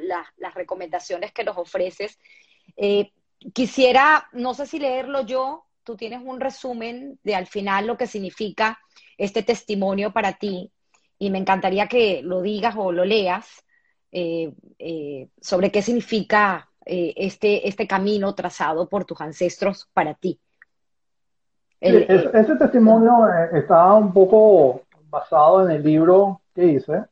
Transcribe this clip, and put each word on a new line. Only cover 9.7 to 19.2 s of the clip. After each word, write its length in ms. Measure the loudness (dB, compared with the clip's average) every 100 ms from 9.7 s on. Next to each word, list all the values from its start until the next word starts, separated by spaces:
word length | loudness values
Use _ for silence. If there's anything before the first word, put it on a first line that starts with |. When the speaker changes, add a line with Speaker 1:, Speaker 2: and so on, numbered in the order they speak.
| -4 -4 -4 -4
Speaker 1:
para 220 | -4 -4
ti, 360 | -6 -8 -10 -12 _ _ _ _ -10
y 120 | -6
me 80 | -4
encantaría 500 | -2 -2 0 -2 -2
que 320 | 0 0 -2
lo 200 | -6 -6
digas 320 | -6 -4 -6 -4
o 160 | -4
lo 140 | -2 0
leas, 580 | 0 -2 -6 -10 _ _ _ _ _ _
eh, 400 | -10 -8 -6 -8 -12 _ _
eh, 520 | -14 -12 -12 -14 -18 _
sobre 300 | -6 -2 0
qué 100 | -2
significa, 880 | -2 -4 -2 -6 0 0 0 -2 -10 _
eh, 300 | -10 -6 -6 -6
este, 500 | -10 -4 -2 0 -2
este 200 | -8 -6
camino 480 | -4 -2 -2 -4
trazado 520 | -6 -10 -6 -6 -4 -4
por 200 | -6 -8
tus 120 | -12